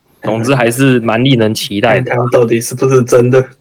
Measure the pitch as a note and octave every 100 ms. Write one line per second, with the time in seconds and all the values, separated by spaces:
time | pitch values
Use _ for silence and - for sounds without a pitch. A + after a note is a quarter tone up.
0 | _ _ - A2 A#2 C3+ A#2 A#2+ C3+ B2
1 | A2+ A2 C3 B2+ G#2+ A2 - G2+ A#2 G#2
2 | B2+ B2+ B2+ B2+ A#2 A#2 A#2+ B2+ C3+ C3
3 | B2 B2+ B2 C3 B2+ _